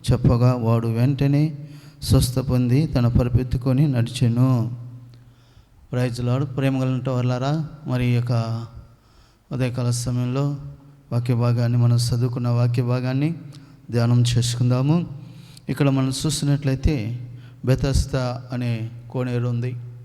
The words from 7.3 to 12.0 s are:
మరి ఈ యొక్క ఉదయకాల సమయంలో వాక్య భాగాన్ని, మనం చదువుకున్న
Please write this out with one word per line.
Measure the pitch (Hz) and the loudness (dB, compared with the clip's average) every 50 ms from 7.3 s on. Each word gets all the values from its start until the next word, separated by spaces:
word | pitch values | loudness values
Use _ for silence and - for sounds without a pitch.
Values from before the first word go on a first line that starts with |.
| 123 123 131 139 151 165 151 156 - - - | 0 0 0 0 0 -2 -4 -6 -10 -12 -6
మరి | - 127 123 123 | -4 -2 0 2
ఈ | 123 120 | 2 2
యొక్క | 120 120 120 123 117 113 113 113 113 113 - - - - - - _ _ _ _ - - _ _ _ _ _ | 2 2 0 0 0 0 -2 -4 -6 -8 -10 -14 -20 -20 -20 -20 _ _ _ _ -20 -20 _ _ _ _ _
ఉదయకాల | 139 123 127 127 123 127 123 120 | -4 -2 -2 -2 -2 -2 -2 -2
సమయంలో | 120 120 - 127 123 123 123 123 127 135 143 143 143 143 - - - - - - - - _ - | -2 -2 -2 -2 -2 -2 -2 -2 -2 0 -2 -2 -4 -6 -10 -14 -16 -16 -20 -20 -20 -20 _ -4
వాక్య | 117 120 120 123 127 | -4 -2 0 0 0
భాగాన్ని, | 117 120 120 120 120 120 117 120 123 | 2 2 2 2 2 2 2 2 4
మనం | 120 120 120 | 4 4 4
చదువుకున్న | 120 | 4